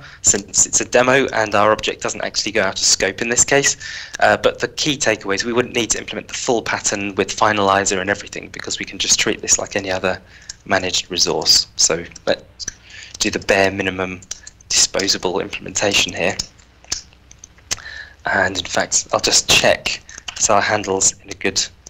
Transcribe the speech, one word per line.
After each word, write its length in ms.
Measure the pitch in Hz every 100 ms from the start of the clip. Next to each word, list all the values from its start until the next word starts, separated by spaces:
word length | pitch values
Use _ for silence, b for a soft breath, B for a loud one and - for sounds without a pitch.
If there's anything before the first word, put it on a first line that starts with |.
| B B
since 440 | - 104 - - -
it's 140 | -
a 60 | 110
demo 420 | 123 123 135 135
and 200 | 113 107
our 180 | 104 107
object 300 | 107 - -
doesn't 200 | 113 104
actually 300 | 101 - -
go 100 | 110
out 160 | 95 95
of 60 | -
scope 360 | - 95 95
in 80 | 117
this 140 | 120
case. 320 | - 139 139 - B B B -
Uh, 180 | 107 104
but 220 | 123 -
the 80 | 120
key 280 | - 156 135
takeaway 380 | - 110 101 98
is 80 |
we 100 | 113
wouldn't 220 | 117 117 123
need 140 | 107
to 80 | -
implement 280 | - 107 -
the 40 |
full 280 | - - 117
pattern 520 | - 107 - 104 101 98
with 200 | 95 -
finalizer 640 | 107 107 98 98 98 98
and 100 | 92
everything, 380 | 101 - - 90
because 300 | - - -
we 60 | 101
can 120 | 95
just 200 | - -
treat 220 | 113 -
this 180 | - -
like 160 | 101 101
any 160 | 95
other 280 | 92 95 90 B B B B -
managed 460 | 95 92 - -
resource. 560 | 87 87 78 - - - -
So 280 | - 82 85 - -
let's 400 | - - - - B B B B -
do 100 | 107
the 100 | 92
bare 300 | - 101 98
minimum 520 | 98 98 92 92 92 - B B - -
disposable 720 | - - 90 95 98 92 92
implementation 720 | 90 - - - 107 95 90
here. 240 | 95 98 95 - - - _ - - - - - - - - - B B B B B -
And 320 | 98 92 95
in 80 | 90
fact, 420 | - 85 - -
I'll 60 | 110
just 300 | - - -
check 520 | - 113 - - - B B B -
that 140 | -
our 120 | 104
handle's 520 | 98 107 98 95 92 -
in 80 | 95
a 40 | 98
good 280 | 101 92 - - -